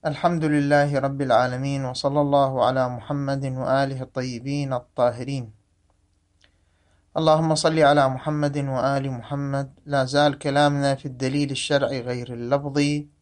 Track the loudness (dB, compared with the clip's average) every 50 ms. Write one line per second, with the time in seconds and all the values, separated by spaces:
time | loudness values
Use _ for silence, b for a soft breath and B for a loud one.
0 | -4 -4 -4 0 0 0 2 2 0 2 2 2 2 4 4 4 4 2 0 0
1 | -2 -2 -2 -4 0 4 4 4 4 2 -2 -4 -4 -4 -4 -4 -4 -6 -6 -4
2 | -4 0 2 2 2 4 4 4 4 2 2 2 2 2 2 2 0 -2 -4 -10
3 | -8 -6 -6 -4 -2 -2 -4 -4 -4 -6 -4 -4 -2 0 2 2 0 0 -4 -8
4 | -10 -8 _ -6 -6 -6 -6 -8 -6 -4 -4 -4 -2 -4 -4 -6 -6 _ _ 2
5 | 2 2 2 -2 -8 -6 -6 -6 -8 -10 -14 _ _ _ _ _ _ _ _ _
6 | _ _ _ _ _ _ _ _ _ _ _ _ _ _ _ _ _ _ _ _
7 | _ _ _ 0 4 4 4 4 4 0 0 2 0 0 4 6 6 6 6 6
8 | 4 2 0 -4 -4 -4 -2 0 -2 -2 -2 -2 -4 -2 -2 0 0 0 0 -2
9 | -2 -4 -6 -8 -8 -8 -6 -6 -4 -4 -4 -4 -6 -6 -12 _ _ -2 -2 0
10 | 0 2 2 2 2 2 2 -2 -4 0 2 4 4 4 2 2 0 0 -2 -2
11 | -6 -12 -8 -4 -4 -2 0 -2 -2 -2 -4 -6 -2 0 0 2 2 0 -2 -6
12 | -6 -6 -6 -6 -8 -10 -10 -10 -2 0 0 0 0 -2 0 2 2 2 0 -2
13 | -4 -8 _ _